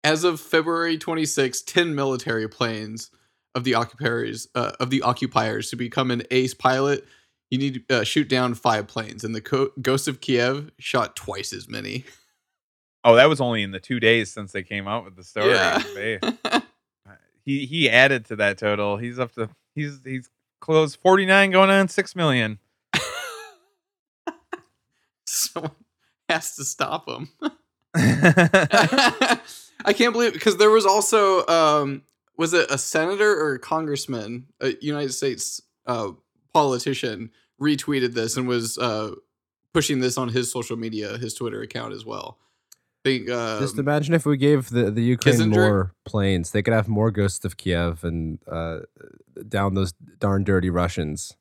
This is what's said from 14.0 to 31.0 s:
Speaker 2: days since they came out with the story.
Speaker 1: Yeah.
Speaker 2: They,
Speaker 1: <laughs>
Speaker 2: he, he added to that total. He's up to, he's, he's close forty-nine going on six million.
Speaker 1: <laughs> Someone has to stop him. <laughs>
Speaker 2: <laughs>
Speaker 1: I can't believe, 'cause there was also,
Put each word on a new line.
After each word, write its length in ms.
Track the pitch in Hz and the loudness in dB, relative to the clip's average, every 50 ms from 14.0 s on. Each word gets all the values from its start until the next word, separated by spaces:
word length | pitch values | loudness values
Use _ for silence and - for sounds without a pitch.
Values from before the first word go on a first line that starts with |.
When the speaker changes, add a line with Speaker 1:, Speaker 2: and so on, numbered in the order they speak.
Speaker 2:
days 300 | 113 110 117 117 107 - | 4 4 4 4 2 -4
since 200 | - 110 104 92 | -10 -14 -14 -10
they 140 | - 101 92 | -10 -10 -10
came 240 | _ 104 101 98 98 | _ -10 -8 -6 -6
out 160 | 107 117 92 | -6 -6 -8
with 100 | 95 92 | -12 -20
the 80 | 90 | -20
story. 280 | 90 - - 107 107 - | -20 -10 -4 0 2 2
Speaker 1:
Yeah. 260 | 98 95 92 - - - - - - | 4 4 2 2 0 -2 -4 -4 -10
Speaker 2:
They, 240 | 101 104 113 110 95 - 233 233 _ | -8 -6 -6 -4 -4 -4 -6 -6 _
Speaker 1:
<laughs> 1040 | - - - 254 - _ _ _ _ _ _ _ _ 101 98 _ _ _ _ _ _ | -6 -2 -2 -2 -2 _ _ _ _ _ _ _ _ -20 -20 _ _ _ _ _ _
Speaker 2:
he, 180 | 139 139 139 135 | -6 -4 -4 -4
he 240 | 123 151 170 151 120 | -4 0 2 2 6
added 360 | 113 123 131 139 135 123 107 | 8 6 6 6 4 0 -2
to 100 | _ 110 | _ -2
that 220 | 104 104 101 98 - | 0 0 0 0 0
total. 380 | 110 104 104 104 104 101 101 | 0 0 0 0 0 -2 -2
He's 240 | 101 120 120 120 127 | -4 -6 -10 -6 -6
up 120 | 127 117 _ | -6 -6 _
to, 120 | 120 113 104 - _ _ _ _ | -8 -8 -8 -10 _ _ _ _
he's, 240 | 151 147 147 143 135 127 | -8 -8 -8 -10 -16 _
he's 240 | 131 131 131 123 _ _ _ _ _ _ _ | -10 -10 -10 -12 _ _ _ _ _ _ _
close 360 | - - 160 156 156 147 - | -4 2 4 4 4 2 -2
forty-nine 560 | _ - 185 190 196 190 185 190 196 196 196 | _ 6 6 6 6 6 6 6 6 6 6
going 180 | 180 185 190 190 | 6 6 6 6
on 160 | 196 196 196 185 | 6 4 2 2
six 280 | - - 190 - - | 0 -4 -4 -4 -4
million. 420 | 180 170 151 131 123 113 107 107 101 _ _ _ _ _ _ | -2 0 2 2 2 0 -2 -4 -10 _ _ _ _ _ _
Speaker 1:
<laughs> 60 | - - - - 622 698 719 494 453 440 440 427 - _ _ _ _ _ _ _ _ _ _ _ _ _ _ 330 - _ _ _ - - _ _ _ _ _ _ _ _ _ _ _ _ _ | -6 -6 -6 -6 -8 -10 -10 -12 -14 -16 -18 -20 -20 _ _ _ _ _ _ _ _ _ _ _ _ _ _ -14 -14 _ _ _ -16 -16 _ _ _ _ _ _ _ _ _ _ _ _ _
Someone 440 | - - - - - - 175 151 156 _ _ _ _ _ _ _ _ _ _ _ - | -8 -4 -4 -4 -4 -6 -8 -10 -10 _ _ _ _ _ _ _ _ _ _ _ -4
has 280 | 165 160 - - - | -4 -2 -2 -8 -10
to 80 | - 139 | -8 -8
stop 440 | - - - 135 - 156 160 _ - | -8 -6 -6 -6 -4 -4 -8 _ -10
him. 200 | 120 123 147 - _ | -12 -12 -12 -16 _
<laughs> 60 | _ | _
Speaker 2:
<laughs> 540 | 311 302 - _ _ _ _ _ _ _ - | -8 -8 -8 _ _ _ _ _ _ _ -2
Speaker 1:
I 2000 | 170 - 123 - - 143 175 151 185 175 - - 190 160 - - - - 165 254 277 254 240 - - - - 233 - - - - - - - _ - - - 196 | 2 2 2 2 6 6 6 6 6 4 6 4 2 2 4 4 2 4 4 2 2 2 2 2 0 0 0 0 -2 -4 -20 -20 -20 -20 -20 _ -4 -2 -2 2
can't 180 | - 220 240 | 2 2 2
believe, 260 | 214 233 240 226 - 156 | 2 2 0 0 0 0
'cause 180 | - 220 190 | 0 0 4
there 140 | 175 214 214 | 6 6 6
was 140 | 214 226 196 | 6 6 6
also, 640 | 196 196 214 | 6 4 4